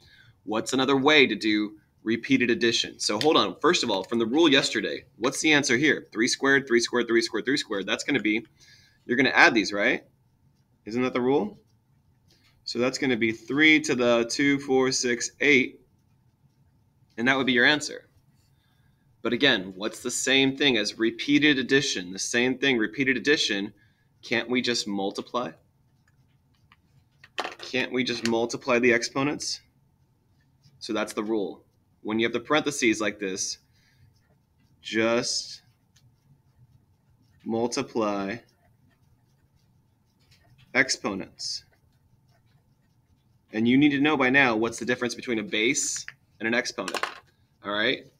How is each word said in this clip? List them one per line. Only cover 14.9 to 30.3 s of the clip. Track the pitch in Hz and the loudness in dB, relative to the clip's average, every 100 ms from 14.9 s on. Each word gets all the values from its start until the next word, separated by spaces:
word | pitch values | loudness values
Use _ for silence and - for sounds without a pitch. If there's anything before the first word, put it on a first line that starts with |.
six, | 127 123 120 - - | 0 -2 -2 -4 0
eight. | 139 135 127 - _ _ _ _ _ _ _ _ _ _ _ _ _ - | 4 4 2 -6 _ _ _ _ _ _ _ _ _ _ _ _ _ -4
And | 123 | 0
that | 135 | 0
would | 131 | 2
be | |
your | 123 131 | 4 4
answer. | 151 - 52 _ _ _ _ _ _ _ _ _ _ _ _ 113 | 2 -4 -14 _ _ _ _ _ _ _ _ _ _ _ _ -4
But | |
again, | 117 139 110 92 92 | 2 4 2 -2 -8
what's | 110 - | -8 -8
the | 123 | -8
same | - 131 135 135 135 | -4 2 2 2 2
thing | 143 113 | 2 2
as | 107 - | -2 -2
repeated | 113 113 - 143 151 131 | -2 -2 0 2 4 2
addition? | 120 135 - 104 90 | 2 0 0 -6 -8
The | 95 | -10
same | - 120 127 127 | -4 0 0 0
thing, | 139 120 | 0 0
repeated | 107 - 135 123 | -2 -2 -2 -2
addition. | 113 151 - 101 107 _ _ _ _ _ | 0 0 0 -4 -6 _ _ _ _ _
Can't | - 117 117 | -6 -4 -2
we | 127 | -2
just | 120 117 107 | -2 -4 -4
multiply? | 101 98 - - 120 123 - _ _ _ _ _ _ _ _ _ _ _ _ _ _ _ _ - - - - | -4 -4 -6 -8 -8 -8 -14 _ _ _ _ _ _ _ _ _ _ _ _ _ _ _ _ -16 -10 -10 -10
Can't | - 127 - | -6 -4 -2
we | 127 123 | -2 -2
just | 117 117 | -2 0
multiply | 117 117 131 - 120 | 0 -2 -4 -2 2
the | 120 | 4
exponents? | 117 - 139 139 156 - - _ _ _ _ _ _ _ | 2 0 -2 -2 -4 -8 -10 _ _ _ _ _ _ _